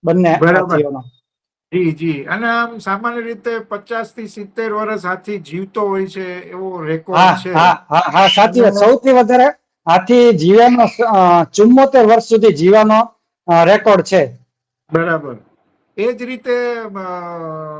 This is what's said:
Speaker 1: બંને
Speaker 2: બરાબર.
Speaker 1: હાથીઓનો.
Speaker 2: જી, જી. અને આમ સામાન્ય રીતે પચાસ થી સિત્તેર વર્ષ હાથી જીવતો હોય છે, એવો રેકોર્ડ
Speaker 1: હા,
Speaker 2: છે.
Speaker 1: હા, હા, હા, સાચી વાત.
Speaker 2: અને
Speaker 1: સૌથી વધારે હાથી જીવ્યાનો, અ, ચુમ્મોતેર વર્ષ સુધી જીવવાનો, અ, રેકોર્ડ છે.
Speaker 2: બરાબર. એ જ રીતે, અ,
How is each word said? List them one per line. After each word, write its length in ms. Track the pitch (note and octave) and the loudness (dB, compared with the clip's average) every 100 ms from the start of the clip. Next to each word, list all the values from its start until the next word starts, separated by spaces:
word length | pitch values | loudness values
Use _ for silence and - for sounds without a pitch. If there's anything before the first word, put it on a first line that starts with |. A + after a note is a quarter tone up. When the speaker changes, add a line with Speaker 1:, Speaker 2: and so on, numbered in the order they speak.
Speaker 1:
બંને 340 | E3+ F3 F3 D#3 | -2 0 0 0
Speaker 2:
બરાબર. 300 | E3 F#3 F#3 | 2 0 0
Speaker 1:
હાથીઓનો. 300 | D#3+ C#3+ C3+ B2 _ _ _ _ _ _ | -2 -4 -6 -16 _ _ _ _ _ _
Speaker 2:
જી, 200 | F3+ E3+ | -4 -4
જી. 320 | D3 E3 C#3+ | -4 -6 -8
અને 220 | C#3 F#3+ A#3 | -8 -6 -4
આમ 320 | A#3 A#3 A3+ | -4 -6 -8
સામાન્ય 420 | G3 G3+ A#3 A#3 | -10 -8 -8 -8
રીતે 380 | A#3 A#3 A#3+ A3+ | -12 -10 -10 -10
પચાસ 480 | A3+ G3+ G3+ A3+ A3 | -10 -14 -10 -10 -10
થી 220 | - G#3+ | -14 -18
સિત્તેર 440 | G#3+ G3+ - A3+ | -16 -16 -10 -8
વર્ષ 340 | G#3 G#3+ G#3+ F3 | -6 -6 -8 -8
હાથી 320 | F#3 G3+ G3+ | -10 -10 -12
જીવતો 500 | D#3 F3 F#3+ A3+ G3+ | -12 -12 -10 -6 -4
હોય 180 | F#3+ F#3+ | -4 -6
છે, 440 | F#3+ F#3 F3+ F3 | -10 -12 -14 -16
એવો 320 | F3+ F#3+ F3+ | -14 -12 -10
રેકોર્ડ 360 | D#3 D#3+ D#3+ F#3 | -8 -8 -2 2
Speaker 1:
હા, 200 | F#3 - F#3 | 2 2 -4
Speaker 2:
છે. 60 | |
Speaker 1:
હા, 340 | E3 F3 E3 - | 0 2 0 -2
હા, 200 | D#3 F3 | -2 0
હા, 160 | D#3+ G3 | 2 2
સાચી 320 | - G#3 G#3 | 4 2 4
વાત. 120 | A3 | 2
Speaker 2:
અને 140 | G3 G#3 | 4 2
Speaker 1:
સૌથી 260 | C4+ C4+ | 2 2
વધારે 320 | B3+ A3 B3 C4+ - _ _ E3 | 2 4 4 2 0 _ _ 0
હાથી 460 | F3 F#3 B3 A#3+ | 0 2 4 4
જીવ્યાનો, 720 | F#3 E3 G#3 B3 B3 A3+ - | 4 4 4 4 4 0 0
અ, 400 | A#3 G3+ F3+ E3+ | 0 2 4 2
ચુમ્મોતેર 640 | D#3+ - A3 B3+ C4+ C4+ A3 | 0 2 4 4 4 4 4
વર્ષ 160 | A3+ | 4
સુધી 300 | - A3+ A3 | 2 2 2
જીવવાનો, 640 | D3+ F3 G#3+ G#3+ G#3+ A#3 _ _ _ - | 2 4 4 4 2 0 _ _ _ 0
અ, 180 | E3+ | 2
રેકોર્ડ 380 | F3+ G#3 G#3+ F#3+ | 4 4 4 2
છે. 360 | - F#3+ C3+ B2 _ _ _ _ _ | 2 0 0 -6 _ _ _ _ _
Speaker 2:
બરાબર. 440 | D#3+ E3+ D#3+ C#3+ A2+ _ _ _ _ _ - | -4 -2 -6 -8 -16 _ _ _ _ _ -8
એ 160 | A3+ | -8
જ 100 | A3+ | -6
રીતે, 520 | B3 B3+ C4 A#3+ A#3+ | -12 -12 -8 -6 -6
અ, 140 | A#3 A3 G3 F#3 F3+ F3 E3+ E3 D#3 D#3 | -8 -12 -14 -12 -12 -12 -12 -12 -14 -14